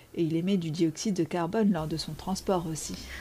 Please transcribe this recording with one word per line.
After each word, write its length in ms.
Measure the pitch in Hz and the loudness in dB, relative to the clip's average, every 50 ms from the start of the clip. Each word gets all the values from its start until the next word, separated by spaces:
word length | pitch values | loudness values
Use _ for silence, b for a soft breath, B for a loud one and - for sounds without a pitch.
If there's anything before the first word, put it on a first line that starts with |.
| b b - | b b -2
Et 60 | - | 0
il 140 | 170 156 160 | 0 2 2
émet 220 | 165 170 190 202 190 | 2 2 2 2 2
du 120 | 165 160 | 2 0
dioxyde 460 | 151 175 170 160 151 - - 220 190 | 2 2 2 2 2 0 -2 0 0
de 80 | 175 165 | 2 0
carbone 480 | 151 - 175 170 160 - 226 220 196 | 0 0 -2 0 0 2 4 4 4
lors 160 | 185 160 156 156 | 4 2 0 -2
de 80 | 160 | -4
son 160 | 156 - - | -4 -4 -6
transport 540 | 156 - - 180 190 - - - 196 175 165 165 | -8 -8 -4 -4 -4 -2 0 0 2 2 0 -2
aussi. 240 | 160 147 - - 185 B B B B B | -4 -6 -6 -8 -8 B B B B B